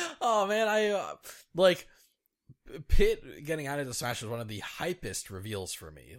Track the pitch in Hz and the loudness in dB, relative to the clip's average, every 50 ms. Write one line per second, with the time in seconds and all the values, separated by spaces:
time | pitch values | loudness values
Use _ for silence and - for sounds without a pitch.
0 | 349 330 294 - - 240 220 208 190 196 208 220 220 214 214 214 214 208 202 190 | -6 -6 -6 -2 0 2 2 2 2 2 0 0 2 2 2 2 2 2 0 -2
1 | 131 76 73 - - - - - - _ - 165 190 180 175 - - - - _ | -4 -6 -10 -12 -14 -18 -20 -20 -18 _ 2 6 6 6 6 4 -2 -16 -20 _
2 | _ _ _ _ _ _ _ _ _ - - _ - - - 165 147 - - - | _ _ _ _ _ _ _ _ _ -20 -20 _ -20 -18 -16 -8 2 8 8 10
3 | 202 220 220 - - 131 - - 143 151 160 156 143 139 143 147 139 127 117 - | 10 8 6 2 -4 -14 -16 -10 -6 -4 -4 -4 -2 -4 -4 -4 -4 -4 -6 -6
4 | - 120 120 - 123 107 117 117 113 107 107 95 - - - - 151 180 175 - | -4 -4 -4 -4 -6 -6 -6 -8 -6 -8 -8 -8 -8 -10 -8 -6 -4 -4 -4 -6
5 | - 98 95 - - - 98 92 98 110 107 95 92 - - - - 80 78 73 | -6 -8 -8 -8 -8 -8 -10 -10 -8 -6 -6 -6 -6 -6 -10 -12 -12 -16 -18 -18
6 | 58 65 80 | -20 -20 -16